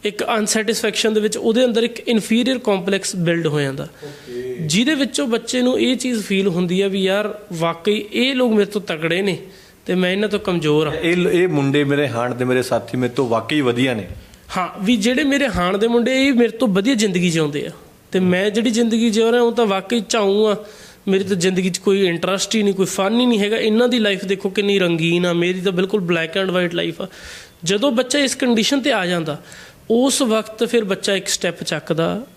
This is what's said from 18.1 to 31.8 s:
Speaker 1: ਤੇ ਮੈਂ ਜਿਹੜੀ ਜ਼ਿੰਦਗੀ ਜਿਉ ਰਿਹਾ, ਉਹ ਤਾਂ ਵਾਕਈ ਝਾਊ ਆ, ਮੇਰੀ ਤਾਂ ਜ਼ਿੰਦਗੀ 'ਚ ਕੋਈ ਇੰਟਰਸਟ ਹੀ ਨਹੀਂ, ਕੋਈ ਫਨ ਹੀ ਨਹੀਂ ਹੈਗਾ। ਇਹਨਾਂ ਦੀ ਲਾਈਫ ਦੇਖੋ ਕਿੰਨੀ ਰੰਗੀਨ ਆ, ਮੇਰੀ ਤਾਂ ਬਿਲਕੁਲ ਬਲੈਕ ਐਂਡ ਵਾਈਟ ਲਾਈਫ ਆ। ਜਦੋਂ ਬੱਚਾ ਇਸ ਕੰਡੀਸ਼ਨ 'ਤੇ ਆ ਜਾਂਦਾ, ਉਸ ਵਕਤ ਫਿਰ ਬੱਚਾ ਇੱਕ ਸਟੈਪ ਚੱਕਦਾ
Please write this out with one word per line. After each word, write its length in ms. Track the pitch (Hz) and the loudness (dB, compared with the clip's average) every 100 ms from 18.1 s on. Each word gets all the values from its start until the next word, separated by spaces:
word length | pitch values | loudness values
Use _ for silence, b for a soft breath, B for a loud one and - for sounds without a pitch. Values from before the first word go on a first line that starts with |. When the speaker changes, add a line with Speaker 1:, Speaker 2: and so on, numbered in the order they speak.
Speaker 1:
ਤੇ 80 | 185 | 0
ਮੈਂ 300 | 185 180 202 | 2 2 2
ਜਿਹੜੀ 200 | 208 240 | 0 0
ਜ਼ਿੰਦਗੀ 400 | 220 233 226 233 | 2 2 2 2
ਜਿਉ 220 | 214 226 | 2 2
ਰਿਹਾ, 100 | 240 | 4
ਉਹ 100 | 233 | 2
ਤਾਂ 140 | 233 220 | 2 0
ਵਾਕਈ 360 | 190 190 240 190 | 0 -2 -4 0
ਝਾਊ 380 | 233 202 202 214 | 0 2 2 2
ਆ, 100 | 202 B B B B - | 0 B B B B 0
ਮੇਰੀ 160 | 190 | 0
ਤਾਂ 120 | 185 196 | 0 0
ਜ਼ਿੰਦਗੀ 340 | 180 185 185 | 0 0 -2
'ਚ 80 | 175 | -2
ਕੋਈ 280 | - 196 190 | 0 2 2
ਇੰਟਰਸਟ 480 | 170 185 190 - | 0 -2 -2 -2
ਹੀ 80 | 220 | 0
ਨਹੀਂ, 120 | 202 | 0
ਕੋਈ 120 | 185 190 | 0 -2
ਫਨ 340 | - 196 233 | 0 0 2
ਹੀ 60 | 247 | 2
ਨਹੀਂ 120 | 226 | 2
ਹੈਗਾ। 180 | 208 220 | 0 0
ਇਹਨਾਂ 320 | 214 214 247 | 2 2 2
ਦੀ 100 | 240 | 2
ਲਾਈਫ 260 | 208 190 | 0 0
ਦੇਖੋ 260 | 185 190 202 | -2 -2 -2
ਕਿੰਨੀ 280 | 190 202 202 | -2 0 2
ਰੰਗੀਨ 480 | 180 170 165 170 180 | 2 2 2 2 2
ਆ, 60 | |
ਮੇਰੀ 280 | 170 175 185 | 2 0 0
ਤਾਂ 120 | 185 | -2
ਬਿਲਕੁਲ 280 | 180 190 214 | 0 0 0
ਬਲੈਕ 360 | 175 170 160 196 | 0 0 0 -2
ਐਂਡ 140 | 190 | 0
ਵਾਈਟ 240 | 180 175 | 0 0
ਲਾਈਫ 260 | 170 170 156 | -2 -4 -6
ਆ। 80 | 185 B B B B B | -10 B B B B B
ਜਦੋਂ 280 | 165 202 277 | -2 0 2
ਬੱਚਾ 260 | 226 247 294 | 0 0 0
ਇਸ 160 | 269 | 0
ਕੰਡੀਸ਼ਨ 440 | - 254 226 208 277 | 0 0 2 2 0
'ਤੇ 140 | 262 | 0
ਆ 140 | 226 180 | 0 0
ਜਾਂਦਾ, 360 | 175 156 151 B B B B - | -2 -4 -8 B B B B 0
ਉਸ 320 | 226 262 233 | 2 2 2
ਵਕਤ 420 | 254 220 214 - | 0 0 -2 -4
ਫਿਰ 200 | 233 240 | 0 0
ਬੱਚਾ 300 | 208 190 - | 0 -4 -2
ਇੱਕ 140 | 196 180 | -2 -2
ਸਟੈਪ 340 | - 180 170 | -4 -4 -6
ਚੱਕਦਾ 640 | - 156 | -6 -6